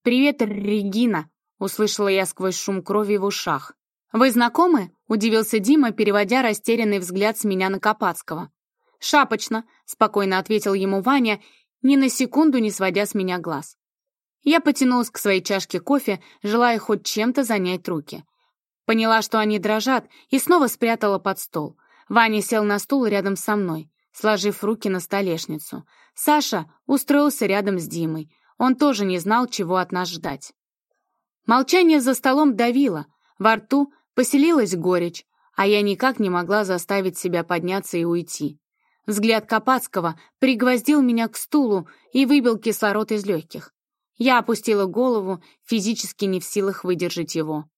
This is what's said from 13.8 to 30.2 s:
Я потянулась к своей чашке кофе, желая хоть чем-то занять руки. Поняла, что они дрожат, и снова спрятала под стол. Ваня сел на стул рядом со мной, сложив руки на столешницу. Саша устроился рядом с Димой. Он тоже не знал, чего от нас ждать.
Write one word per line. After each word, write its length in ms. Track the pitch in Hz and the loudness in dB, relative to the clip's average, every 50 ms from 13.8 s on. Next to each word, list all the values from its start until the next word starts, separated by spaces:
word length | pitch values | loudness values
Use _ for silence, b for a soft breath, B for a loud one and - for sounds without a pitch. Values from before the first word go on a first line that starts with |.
| _ _ _ _ _ _ _ _ _ _ _ _ - | _ _ _ _ _ _ _ _ _ _ _ _ 0
Я 180 | 285 311 330 | 2 2 4
потянулась 500 | 320 302 285 - 277 254 247 247 233 233 | 4 2 0 2 2 2 2 0 -2 -2
к 80 | - - | -6 -6
своей 240 | - 208 196 185 185 | -2 0 0 0 0
чашке 380 | - 202 190 180 - - 180 | -2 -2 -2 -4 -4 -6 -6
кофе, 420 | - - 269 285 - - 294 277 b b b b b | -2 0 0 0 0 -2 -4 -4 b b b b b
желая 360 | 202 214 233 240 240 233 220 | -2 0 2 2 2 2 0
хоть 260 | - - 214 202 - | -2 -2 -4 -2 -2
чем-то 400 | - - 214 214 240 247 - 269 | -4 -4 -2 -2 0 0 0 0
занять 420 | 220 233 202 185 180 185 180 180 - | 0 0 0 0 -2 -4 -6 -6 -6
руки. 360 | 180 165 151 - - 165 156 _ _ _ _ _ _ _ _ _ _ _ _ | -6 -6 -8 -10 -14 -18 -18 _ _ _ _ _ _ _ _ _ _ _ _
Поняла, 340 | - 226 220 226 226 226 220 214 | -2 0 2 2 2 2 2 2
что 160 | - - 220 | 0 0 0
они 200 | 214 214 214 208 | 0 2 0 0
дрожат, 500 | 175 208 214 220 214 254 262 240 - - b b b b | 0 0 0 0 0 0 0 0 -2 -4 b b b b
и 80 | - 269 | -2 0
снова 300 | - - 339 349 285 233 | 2 4 4 4 4 2
спрятала 500 | - - - 233 226 226 - 208 196 190 | 0 -2 -2 -2 -2 0 0 0 0 0
под 200 | 190 202 190 - | -2 -4 -4 -6
стол. 380 | - - - 175 151 139 - b b b b b b b | -6 -8 -6 -6 -6 -6 -10 b b b b b b b
Ваня 320 | 196 233 226 220 220 208 | 2 4 4 4 2 0
сел 220 | 196 - 240 220 208 | 0 0 0 0 0
на 140 | 208 202 208 | 0 0 -2
стул 280 | - - 277 277 254 | -2 0 0 0 2
рядом 300 | 214 202 202 185 196 196 | 2 0 0 0 -2 -4
со 200 | 180 - - 214 | -4 -2 -2 -2
мной, 340 | 208 196 180 160 160 156 156 _ _ _ _ _ | 0 0 -2 -4 -6 -8 _ _ _ _ _ _
сложив 500 | - - 214 214 196 180 208 202 - - | -4 0 0 0 0 0 -2 -4 -2 -2
руки 260 | 202 226 220 - 214 | -4 -4 -2 -2 -4
на 120 | 190 185 | -4 -4
столешницу. 840 | 170 - - 196 202 185 165 165 - - 156 151 - - - - 151 b b b b b b | -4 -4 -4 -2 -2 -2 -2 -4 -6 -8 -10 -12 -12 -12 -16 -16 -16 b b b b b b
Саша 580 | b - - 302 302 277 - - 190 160 b b b b | b 0 2 2 2 2 0 -2 -4 -6 b b b b
устроился 600 | b 269 277 - - 285 285 294 294 - - 233 | b -2 -2 0 2 2 4 4 2 0 0 -2
рядом 320 | 190 190 202 208 202 196 180 | 0 0 0 0 -2 -2 -4
с 80 | 165 | -4
Димой. 460 | 151 165 165 165 160 160 156 151 - _ _ _ _ _ | -6 -6 -6 -4 -4 -4 -6 -10 -14 _ _ _ _ _
Он 200 | - 240 254 262 | -2 0 0 2
тоже 280 | 262 302 294 262 202 202 | 2 2 0 2 0 -2
не 140 | 190 185 180 | -2 -2 -2
знал, 280 | 165 190 214 240 254 240 | -2 0 0 0 0 -2
чего 280 | - - 196 160 180 | -4 -6 -4 -2 0
от 140 | 185 180 175 | -2 -2 -2
нас 180 | - 180 180 175 | -4 -6 -6 -6
ждать. 440 | 175 165 | -8 -8